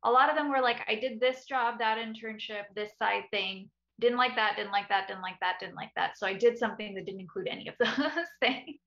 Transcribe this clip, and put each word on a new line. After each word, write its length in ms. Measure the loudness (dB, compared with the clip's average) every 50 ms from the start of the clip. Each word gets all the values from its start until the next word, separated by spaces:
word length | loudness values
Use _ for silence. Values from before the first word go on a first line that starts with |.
| 2
a 80 | 6
lot 180 | 6 8 6 6
of 80 | 4
them 140 | 2 0 0
were 100 | 2 2
like, 240 | 2 2 2 0 -2 -4
"I 80 | -4
did 220 | -2 -2 -4 -2 2
this 260 | 0 0 0 0 -8
job, 320 | -4 -2 0 0 0 0 0
that 180 | 0 0 0 0
internship, 680 | -2 -6 -8 -10 -10 -10 -10 -10 -10 -8 -8 -8 -10 -10 -6
this 200 | -8 -8 -8 -4 _
side 260 | 0 0 0 0 -4 -4
thing, 400 | -4 -2 -2 -2 -6 -10 -14 -18 _ _ _ _ _ 2
didn't 180 | 2 2 4 4
like 160 | 2 2 2
that, 200 | 2 2 2 0
didn't 160 | -2 -4 0 0
like 160 | -2 0 2
that, 180 | 0 0 0 0
didn't 140 | -8 -8 -8
like 160 | -8 -6 -2
that, 180 | -2 -2 -2 -2
didn't 160 | -6 -12 -10
like 160 | -12 -12 -8 _
that. 240 | -2 -2 -2 -2 -2
So 80 | -4
I 80 | -2 -2
did 240 | 6 6 4 6 6
something 360 | -2 -2 -2 -4 -8 -8 -8
that 120 | -8 -8
didn't 140 | -8 -10 -10
include 280 | -12 -10 -8 -6 -6 -4
any 200 | -6 -6 -8 -12
of 80 | 0 _
<laughs> 340 | 2 2 2 0 0 0 0
those 160 | -2 -4 -6 -4 _
things." 400 | 0 2 2 0 -8 -14 -16 -18 _